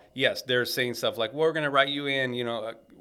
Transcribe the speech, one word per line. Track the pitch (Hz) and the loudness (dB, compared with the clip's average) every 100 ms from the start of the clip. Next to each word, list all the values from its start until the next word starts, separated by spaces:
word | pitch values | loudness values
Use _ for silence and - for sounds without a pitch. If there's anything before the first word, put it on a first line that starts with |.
| - | -10
yes, | 127 131 101 | 0 0 0
they're | - 123 117 | 0 0 2
saying | - 123 | -2 -2
stuff | 117 117 113 | 0 -2 0
like, | 110 | -4
"We're | 139 160 | 2 0
gonna | 160 147 | 2 2
write | 139 143 | 4 2
you | 143 143 | 0 -2
in," | 139 131 | 0 0
you | 123 120 | -2 -2
know, | 117 | -4
uh, | 107 - _ - | -6 -10 _ -20